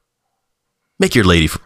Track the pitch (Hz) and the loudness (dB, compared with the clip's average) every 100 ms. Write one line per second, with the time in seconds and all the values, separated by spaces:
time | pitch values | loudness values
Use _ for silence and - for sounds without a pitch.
0 | _ _ _ _ _ _ _ _ _ - | _ _ _ _ _ _ _ _ _ -6
1 | 190 127 95 85 78 - | -2 0 2 2 0 -6